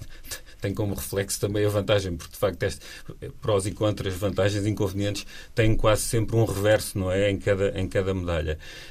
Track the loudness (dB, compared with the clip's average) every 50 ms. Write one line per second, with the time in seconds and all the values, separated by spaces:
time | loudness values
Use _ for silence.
0 | -14 -14 -14 -14 -12 -12 -12 -12 -14 -16 -12 -6 -4 -4 -2 -2 -2 -2 -2 -4
1 | -6 -4 -2 -2 -2 -2 -2 -2 -2 0 2 2 2 2 2 2 2 4 2 2
2 | 2 0 -4 -6 -8 -12 -4 0 0 0 2 0 -2 -2 -2 -4 -10 -14 -16 -14
3 | -14 -14 -14 -12 -12 -14 -12 -6 0 2 2 2 2 0 -2 0 0 0 0 0
4 | -2 -4 -4 -2 -2 -2 0 2 2 2 2 2 0 0 0 0 0 -2 0 -2
5 | -2 -2 -2 -4 -8 -12 -14 -16 -16 -6 0 2 4 4 4 6 6 4 4 4
6 | 2 0 0 0 0 2 2 2 2 2 2 2 4 4 4 4 2 -2 -4 -2
7 | 0 0 2 2 2 2 2 0 2 0 2 2 2 0 0 0 -2 0 0 0
8 | 0 2 0 0 0 0 -2 0 0 -2 -4 -4 -6 -12 -16 -16 -16 -16